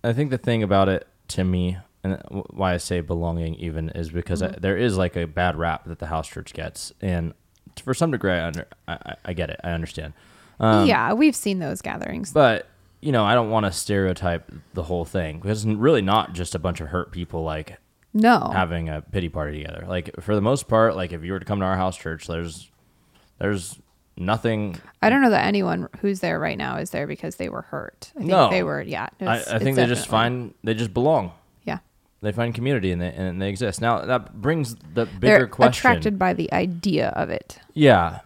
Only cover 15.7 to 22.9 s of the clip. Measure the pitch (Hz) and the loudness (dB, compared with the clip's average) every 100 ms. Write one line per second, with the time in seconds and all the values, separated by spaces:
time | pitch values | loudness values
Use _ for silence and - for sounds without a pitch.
15.7 | 107 127 143 95 107 - 90 90 85 87 | 2 4 4 4 2 2 -6 -6 -2 -2
16.7 | 85 76 90 - 90 87 82 80 78 76 | -4 -4 -4 -6 -8 -8 -6 -6 -6 -10
17.7 | 95 _ _ _ 214 226 240 - 95 90 | -18 _ _ _ 2 6 6 2 0 0
18.7 | 85 80 76 - 101 87 80 76 76 76 | -2 -4 -6 -6 -4 -4 -4 -6 -6 -10
19.7 | 80 87 92 80 - - 107 104 135 - | -12 -6 -6 -6 -10 -2 2 2 0 2
20.7 | 110 113 95 90 85 85 95 85 101 95 | 4 4 2 -4 -6 -6 -6 -4 -2 0
21.7 | 92 92 90 82 80 - 82 85 80 - | 2 0 -2 -8 -8 -6 -6 -6 -10 -20
22.7 | _ _ | _ _